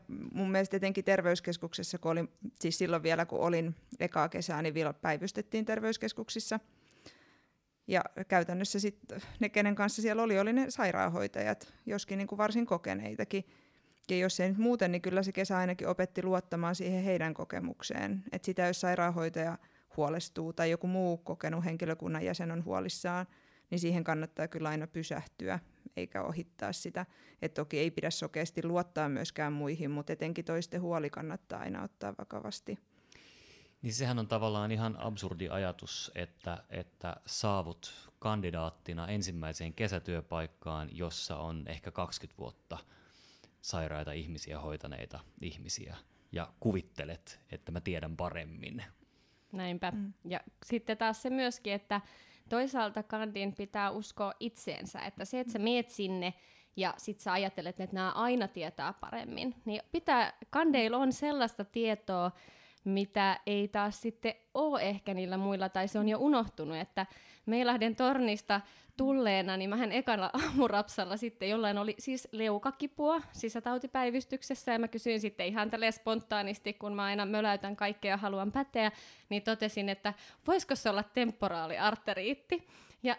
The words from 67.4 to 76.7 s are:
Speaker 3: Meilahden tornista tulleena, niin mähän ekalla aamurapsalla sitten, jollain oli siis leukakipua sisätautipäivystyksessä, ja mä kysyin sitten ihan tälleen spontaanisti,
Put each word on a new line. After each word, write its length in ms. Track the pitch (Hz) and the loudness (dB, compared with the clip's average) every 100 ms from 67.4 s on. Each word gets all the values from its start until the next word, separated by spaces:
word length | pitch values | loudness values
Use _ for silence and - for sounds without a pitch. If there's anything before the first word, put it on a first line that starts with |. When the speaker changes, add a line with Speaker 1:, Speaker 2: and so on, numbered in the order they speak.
| - | 0
Speaker 3:
Meilahden 500 | 233 247 240 220 214 | 2 4 4 2 4
tornista 640 | 254 269 240 208 - 202 - - - - | 4 4 2 2 2 0 0 -16 -20 0
tulleena, 600 | 262 269 226 196 190 190 | 4 6 6 4 4 0
niin 120 | 190 | 0
mähän 220 | 214 233 | 2 2
ekalla 380 | 214 262 214 185 | 2 2 2 2
aamurapsalla 840 | 262 311 262 247 202 214 - 185 202 | 0 0 4 6 4 0 -2 -2 -2
sitten, 320 | 233 214 190 | -4 -2 0
jollain 280 | 220 214 202 | 2 4 2
oli 180 | 208 - | 0 -2
siis 280 | - 262 - | -2 -4 -4
leukakipua 880 | 220 220 208 262 269 285 - 294 330 302 | -2 2 2 0 -2 -6 0 2 2 0
sisätautipäivystyksessä, 1400 | - 226 226 240 247 262 262 247 247 - 262 - 269 - | -6 -4 -4 -2 -2 -2 0 2 2 -2 -6 -4 -4 0
ja 80 | 233 | 2
mä 80 | 226 | 2
kysyin 320 | 226 233 220 | 0 0 0
sitten 260 | 208 - 180 | 0 -2 -2
ihan 240 | 214 214 | 0 0
tälleen 240 | 220 226 | 2 0
spontaanisti, 800 | 220 - 226 226 208 196 208 - | 0 0 -2 0 -2 0 -4 -6